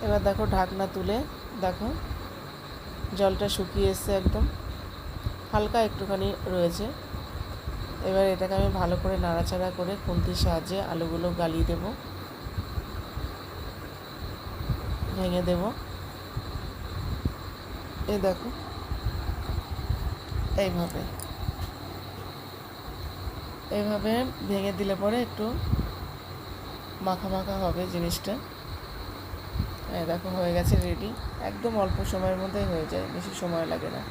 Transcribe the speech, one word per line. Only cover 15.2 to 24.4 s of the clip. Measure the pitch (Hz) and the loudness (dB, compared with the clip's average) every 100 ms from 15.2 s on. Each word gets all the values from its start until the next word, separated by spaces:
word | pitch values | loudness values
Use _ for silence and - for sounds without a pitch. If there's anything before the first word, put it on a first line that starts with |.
| 185 180 175 | 2 4 4
দেব। | 175 196 - - - - - - - - - - - - - - - - - - - - - - - - | 4 2 -2 -8 -8 -10 -10 -6 -6 -4 -6 -6 -6 -6 -4 -2 0 0 -2 -8 -10 -8 -8 -8 -4 0
এই | 208 190 | 4 4
দেখো | 180 240 - - - - - - - - - - - - - - - - - - - - - | 2 -2 -6 -6 -8 -4 -2 0 0 -2 -2 0 -2 -2 -4 0 0 0 -2 -4 -2 2 4
এইভাবে, | 196 175 170 - - - - - - - - - - - - - - - - - - - - - - - - - - - - 208 | 4 2 0 0 -4 -6 -8 -4 -4 -2 -6 -6 -10 -8 -10 -10 -10 -10 -10 -12 -12 -10 -10 -8 -8 -6 -6 -6 -8 -10 -2 0
এইভাবে | 208 208 208 226 254 247 | 2 2 4 4 2 -2